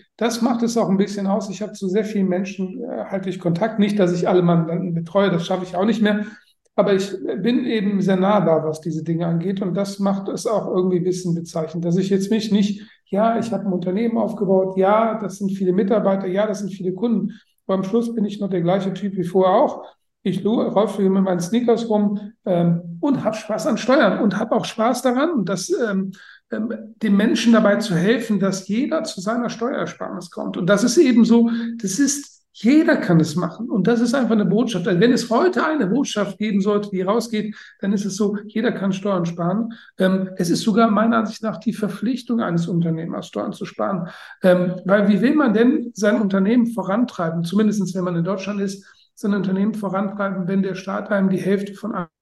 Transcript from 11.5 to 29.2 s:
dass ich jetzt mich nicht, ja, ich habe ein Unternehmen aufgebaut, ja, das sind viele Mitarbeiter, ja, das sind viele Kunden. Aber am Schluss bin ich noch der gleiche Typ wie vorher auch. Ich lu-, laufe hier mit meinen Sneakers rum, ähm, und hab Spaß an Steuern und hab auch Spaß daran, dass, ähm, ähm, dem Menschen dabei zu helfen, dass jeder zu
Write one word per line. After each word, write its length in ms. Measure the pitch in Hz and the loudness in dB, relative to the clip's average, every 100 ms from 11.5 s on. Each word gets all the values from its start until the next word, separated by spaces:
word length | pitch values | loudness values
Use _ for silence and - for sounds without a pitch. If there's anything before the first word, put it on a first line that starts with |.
| 165 156 175 | -6 -6 -4
dass 120 | 170 180 | 0 0
ich 140 | 185 | 2
jetzt 200 | 190 190 | 0 0
mich 200 | 220 - | -2 0
nicht, 380 | 202 202 - - _ - | 2 2 -2 -12 _ -6
ja, 320 | 190 226 233 | 0 2 0
ich 140 | - | -2
habe 120 | 190 | -4
ein 80 | 196 | -2
Unternehmen 460 | 180 180 190 233 226 | -2 -2 -2 0 0
aufgebaut, 580 | 202 - 190 190 190 185 | -2 -2 2 2 2 2
ja, 420 | 190 214 226 214 | 4 4 2 -2
das 200 | 196 - | -8 -6
sind 120 | 196 | -6
viele 220 | 196 185 | -2 0
Mitarbeiter, 540 | 180 196 214 190 196 185 | 2 2 2 2 0 -2
ja, 200 | 190 214 | -2 -2
das 140 | 202 | -2
sind 100 | 202 | -6
viele 220 | - 185 | -6 -6
Kunden. 400 | 180 240 202 - - _ _ - | -4 0 2 0 -2 _ _ -4
Aber 80 | |
am 100 | 190 | -2
Schluss 280 | 185 233 233 | 0 0 0
bin 120 | 226 | -2
ich 160 | 202 - | -4 -4
noch 100 | 196 | -4
der 120 | 190 | 0
gleiche 300 | 170 196 196 | 0 0 -2
Typ 240 | - 202 190 | -4 -6 -4
wie 80 | |
vorher 300 | 170 196 185 | 0 2 4
auch. 300 | 214 285 - - _ _ _ | 4 2 0 -14 _ _ _
Ich 180 | 196 196 | -4 -2
lu-, 200 | 196 240 | 0 0
laufe 400 | 233 196 214 - | 0 0 0 2
hier 80 | 190 | 2
mit 120 | 190 | 2
meinen 180 | 190 180 | 2 0
Sneakers 480 | 170 240 240 226 - | 0 0 2 0 2
rum, 300 | 208 208 202 - - | 0 0 -2 -8 -12
ähm, 540 | 214 175 175 170 - - | -2 0 2 0 -4 -4
und 220 | 285 269 | -2 0
hab 140 | - 220 | -2 -4
Spaß 300 | - 214 294 | -6 -4 -2
an 100 | 226 | -2
Steuern 420 | - 285 208 - | 2 4 4 4
und 180 | 214 180 | 0 0
hab 120 | 233 | 0
auch 140 | 240 | -2
Spaß 380 | 165 - 220 247 | -2 -2 0 0
daran, 420 | 262 247 320 302 | 0 0 0 0
dass, 260 | 175 196 - | -2 -2 -2
ähm, 420 | 349 226 196 190 - - - - | -2 0 -2 -4 -8 -20 -20 -10
ähm, 440 | 220 - - - - | -6 -6 -6 -12 -6
dem 140 | 220 196 | 2 4
Menschen 360 | 233 - 233 | 4 2 6
dabei 240 | 220 202 208 | 6 6 2
zu 180 | - | 2
helfen, 460 | 165 190 269 330 202 | 0 2 2 0 0
dass 280 | 196 190 - | 0 -2 -4
jeder 360 | 214 311 320 | -2 0 -2
zu 160 | - - | -6 -8